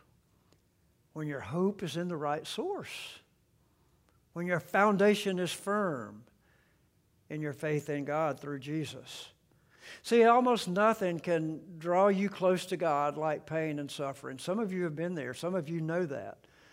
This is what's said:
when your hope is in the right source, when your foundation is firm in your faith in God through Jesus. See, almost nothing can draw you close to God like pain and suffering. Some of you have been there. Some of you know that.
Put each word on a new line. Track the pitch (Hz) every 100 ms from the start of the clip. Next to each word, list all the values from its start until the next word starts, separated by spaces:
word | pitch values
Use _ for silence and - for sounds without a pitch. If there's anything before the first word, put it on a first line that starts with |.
| _ _ _ _ _ _ _ _ _ _ _
when | 156 151
your | 139
hope | 104 160 190 202
is | 170 147
in | 180
the | 165
right | 147 147 -
source, | - 339 381 247 - - - _ _ _ _ _ _ _ _ _ _ _
when | 170 175
your | 175
foundation | - 196 208 196 208 208 202 180
is | 175
firm | - - 208 196 135 104 104 120 _ _ _ _ _ _ _ _ _ -
in | 156
your | 151
faith | 131 156 151 151
in | 143
God | 143 151 160 139
through | 143 139
Jesus. | 131 156 143 135 - - - _ _ _ _ _ - -
See, | - 233
almost | 226 240 247 233 -
nothing | 180 214 220 185 170
can | - 170 160 156 - 165
draw | 170 175 202
you | 196 202
close | - 185 180 -
to | 180
God | 170 143 147 147
like | 156 151
pain | - 160 160 147
and | 143
suffering. | - 139 135 131 135
Some | - 202
of | 214
you | 185
have | 175 151
been | 175
there. | 175 123
Some | 127 170
of | 185 147
you | 170
know | 160 170 175
that. | 131 104 - _ _ -